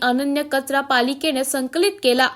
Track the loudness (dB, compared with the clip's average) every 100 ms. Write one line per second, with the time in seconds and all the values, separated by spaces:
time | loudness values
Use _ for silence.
0 | 0 0 0 -2 -2 -4 -2 -2 0 0
1 | 0 0 -2 -2 -2 -4 -2 0 0 0
2 | 0 2 2